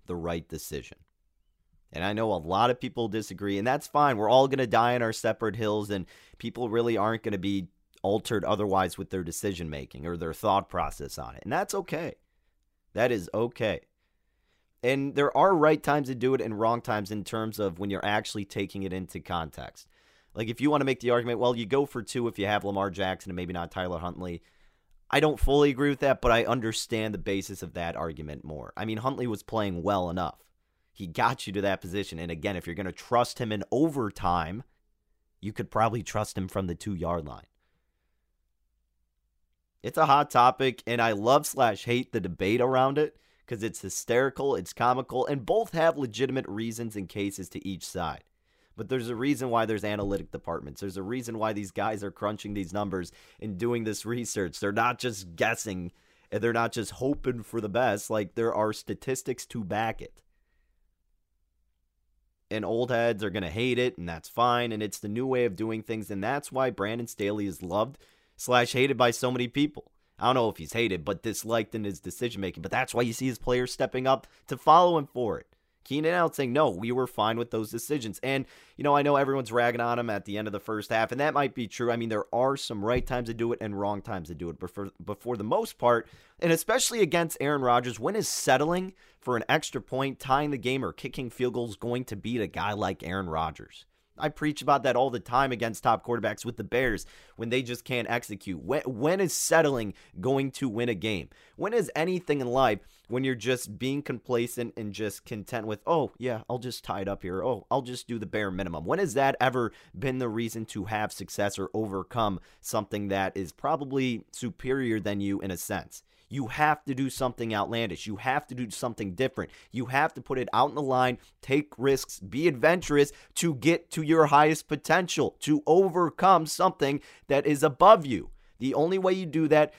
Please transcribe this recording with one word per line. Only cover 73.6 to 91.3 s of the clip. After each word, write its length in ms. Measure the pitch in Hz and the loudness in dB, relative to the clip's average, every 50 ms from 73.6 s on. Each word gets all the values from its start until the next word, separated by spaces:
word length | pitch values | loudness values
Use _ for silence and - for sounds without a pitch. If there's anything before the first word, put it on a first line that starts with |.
| 123 123 - | 0 -2 -2
stepping 320 | - 135 127 - 127 127 135 | -2 -2 -2 -2 0 2 2
up 200 | 135 - - - _ _ _ - | 2 2 0 -6 _ _ _ -10
to 80 | 143 | -10
follow 420 | 123 - 156 156 175 180 175 170 156 | 2 6 8 10 10 10 8 6 4
him 100 | 139 - | 0 -2
for 320 | - 127 120 107 85 - | -2 -2 -2 -2 -2 -4
it. 80 | - - _ _ _ _ _ _ - | -8 -14 _ _ _ _ _ _ -8
Keenan 300 | - - 147 156 160 180 | -4 -2 0 2 2 2
Allen 200 | 180 170 156 - | 4 2 2 2
saying, 180 | - 139 123 | 0 -2 2
"No, 180 | 120 147 156 127 | 4 4 4 4
we 220 | 92 85 110 117 | 2 0 -2 -2
were 160 | 123 131 127 120 | 0 0 -2 -2
fine 300 | - - 104 110 113 117 | 0 0 2 2 2 0
with 140 | 120 120 | -2 -2
those 200 | - 113 110 107 | -2 -4 -4 -4
decisions." 480 | - 117 - - 151 147 113 110 95 - | -6 -8 -4 -2 -2 -2 -2 -6 -8 -6
And, 240 | - 131 135 135 135 - - - - - _ | -4 -2 -2 -2 -4 -6 -12 -20 -20 -18 _
you 80 | - 139 | -2 2
know, 140 | 143 143 143 | 4 4 6
I 60 | 143 | 6
know 120 | 147 143 | 6 4
everyone's 380 | 135 139 135 135 135 123 104 113 | 4 4 2 2 0 -2 0 2
ragging 260 | 120 120 120 120 117 | 4 4 4 2 2
on 180 | 117 120 120 120 | 0 0 0 0
him 120 | 120 117 | 0 -2
at 160 | 104 98 - | -4 -4 -4
the 120 | 107 101 107 | -4 -6 -4
end 80 | 107 | -4
of 60 | 107 | -4
the 80 | 101 98 | -6 -6
first 300 | - - 110 107 104 - | -6 -4 -4 -4 -2 0
half, 240 | 113 110 110 107 120 | 2 2 2 2 0
and 80 | 131 | 0
that 120 | 143 156 - | 0 2 2
might 220 | 143 139 135 - | 2 0 0 -2
be 100 | 127 120 | -4 -6
true. 240 | 98 - - 123 120 | -6 -4 -2 0 0
I 40 | 117 | 2
mean, 140 | 117 117 113 | 0 0 0
there 160 | 110 104 - - - | 0 -2 -2 0 0
are 220 | 117 127 135 202 - | 2 2 2 2 -2
some 260 | - - 123 104 98 | -4 -6 -6 -4 -2
right 220 | 113 123 127 123 | 0 0 0 0
times 220 | - 131 123 120 113 | 0 -2 -4 -4 -4
to 60 | 113 | -4
do 200 | 113 117 117 120 | -2 -2 -2 -2
it 60 | - | -2
and 180 | 110 107 101 98 | -4 -6 -4 -2
wrong 220 | 101 101 104 98 | -2 -2 -4 -4
times 260 | - 117 104 92 82 78 | -6 -8 -8 -8 -8 -8
to 80 | 87 | -10
do 140 | 73 87 85 | -8 -8 -8
it. 100 | 78 - | -8 -8
But 100 | 92 87 | -10 -10
for, 200 | - 101 101 95 - - | -8 -10 -10 -10 -12 -12
but 220 | 82 107 104 - | -10 -10 -10 -8
for 160 | - 117 123 104 | -6 -6 -4 -4
the 80 | 104 | -2
most 320 | 110 160 220 - - - - | -2 0 0 -2 -4 -4 2
part, 320 | 120 120 120 117 - - - - - _ _ _ | 4 4 4 4 2 -2 -12 -20 -20 _ _ _
and 120 | - 170 | 2 4
especially 480 | 165 - - - 226 262 247 - 240 226 | 4 4 4 2 2 2 2 2 2 4
against 380 | 196 147 170 170 170 156 - - | 4 4 4 2 2 0 -2 -2
Aaron 220 | 131 143 151 139 | 0 0 2 2
Rodgers, 400 | 131 123 120 123 123 123 117 107 | 4 6 6 4 4 2 -4 -4
when 160 | 117 165 202 220 | -2 -2 0 0
is 100 | 165 - | -2 -2
settling 680 | - - - - 131 131 147 160 175 180 185 185 - _ _ _ _ _ | -2 0 4 4 4 6 4 2 0 0 -2 -6 -10 _ _ _ _ _
for 160 | - 127 123 113 | -4 -2 0 0
an 80 | - - | 2 2
extra 320 | 135 160 - - - 127 | 2 2 2 -2 -6 -8
point, 400 | - - 135 131 135 139 123 - | -6 -4 -2 -2 -2 -2 -4 -6
tying 320 | - 131 131 139 151 147 | 0 2 2 2 2 0
the 60 | 143 123 | -2 -2
game, 260 | 90 123 131 135 123 | -2 -2 -2 0 -2
or 80 | 87 | -4
kicking 380 | 78 - - - - - 131 | -6 -8 -10 -10 -8 -8 -10
field 240 | 117 | -8